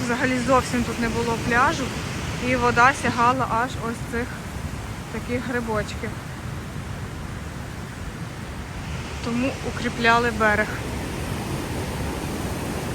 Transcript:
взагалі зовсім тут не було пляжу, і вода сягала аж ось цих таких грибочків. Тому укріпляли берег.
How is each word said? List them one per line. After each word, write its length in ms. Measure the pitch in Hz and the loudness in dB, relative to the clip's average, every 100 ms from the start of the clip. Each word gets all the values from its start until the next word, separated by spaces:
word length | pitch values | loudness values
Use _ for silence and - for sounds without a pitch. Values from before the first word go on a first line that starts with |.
взагалі 340 | 254 247 269 254 240 | 2 2 2 2 6
зовсім 380 | 262 240 247 | 6 6 2
тут 160 | 233 226 | 0 0
не 80 | 233 | 0
було 260 | 226 233 226 247 | 0 0 0 2
пляжу, 360 | 240 277 330 254 - - - - - 247 | 6 6 4 -2 -2 -4 -4 -4 -2 0
і 80 | 254 | 4
вода 360 | 240 240 247 285 | 4 8 8 6
сягала 440 | 240 233 240 262 240 | 2 4 6 4 4
аж 200 | 226 254 - 226 | 2 2 -2 -4
ось 240 | 233 - | -4 -4
цих 140 | 233 247 - - - - - - - - | -2 -4 -6 -8 -6 -6 -6 -6 -8 -6
таких 360 | 226 226 247 240 | -6 -2 -2 0
грибочків. 600 | 247 226 214 202 - 220 - - - - - - - - - - - - - - - - - - - - - - - - - - - - - - - | -2 0 0 -2 -4 -6 -6 -8 -8 -6 -6 -6 -6 -6 -6 -6 -6 -6 -6 -8 -8 -8 -8 -8 -8 -8 -8 -8 -8 -8 -8 -8 -8 -6 -6 -6 -6
Тому 260 | - 233 262 - - | -2 0 0 0 -4
укріпляли 640 | - 233 - 233 233 240 | -2 -2 2 6 6 4
берег. 380 | 214 214 208 214 - - - - - - - - - - - - - - - - - - - - - - | 4 4 4 2 -2 -4 -4 -4 -4 -4 -4 -2 -4 -2 -4 -2 -2 -2 -2 -4 -2 -4 -2 -4 -2 -2